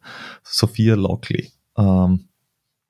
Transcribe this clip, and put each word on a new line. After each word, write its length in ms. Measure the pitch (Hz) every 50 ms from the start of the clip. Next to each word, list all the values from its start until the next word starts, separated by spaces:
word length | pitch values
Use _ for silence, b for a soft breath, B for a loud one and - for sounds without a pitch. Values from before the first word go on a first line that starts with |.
| B B B B B B B B B
Sophia 520 | - - - - 110 - - 110 113 110
Lockley, 560 | 104 95 95 92 - - - - - - - _ _ _ _ _ -
ähm, 500 | 104 98 95 92 92 90 92 92 - _ _ _ _ _ _ _ _ _ _ _ _ _